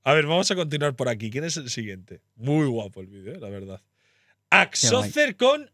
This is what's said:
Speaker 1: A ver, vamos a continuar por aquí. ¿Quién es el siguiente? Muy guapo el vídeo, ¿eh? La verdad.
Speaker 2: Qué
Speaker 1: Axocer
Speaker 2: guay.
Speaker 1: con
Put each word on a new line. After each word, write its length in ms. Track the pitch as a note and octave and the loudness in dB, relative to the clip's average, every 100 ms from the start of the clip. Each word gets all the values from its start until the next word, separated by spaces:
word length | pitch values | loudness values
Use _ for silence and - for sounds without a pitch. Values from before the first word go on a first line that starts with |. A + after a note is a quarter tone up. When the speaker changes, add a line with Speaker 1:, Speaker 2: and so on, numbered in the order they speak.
Speaker 1:
A 100 | C3+ | 4
ver, 120 | D#3 D3 | 4 4
vamos 260 | F3 - | 2 2
a 40 | F#3 | 0
continuar 400 | D#3 D3 D3 B2+ | -2 -2 -2 -2
por 100 | B2+ | -2
aquí. 220 | A2 A2 | -2 -6
¿Quién 160 | B2+ E3 | -6 -6
es 100 | D#3+ | -8
el 140 | B2 | -8
siguiente? 500 | A#2+ G#2+ F#2+ F#2 F2+ _ - | -8 -8 -12 -16 -20 _ -8
Muy 320 | B2+ D#3 C#3+ | 0 2 2
guapo 320 | A#2 G2+ G2 | -2 -6 -12
el 80 | F#2+ | -18
vídeo, 260 | G2 F#2+ | -16 -16
¿eh? 60 | F3+ | -14
La 80 | G#2 | -12
verdad. 320 | G2+ G2 F#2+ | -12 -12 -16
Speaker 2:
Qué 800 | _ _ _ _ _ _ - F#3+ | _ _ _ _ _ _ 2 4
Speaker 1:
Axocer 760 | F3+ - A#2+ B3 - D4 C#4+ F#3+ | 4 0 2 2 0 0 0 2
Speaker 2:
guay. 220 | B3 D4 | 2 2
Speaker 1:
con 120 | C4+ | -2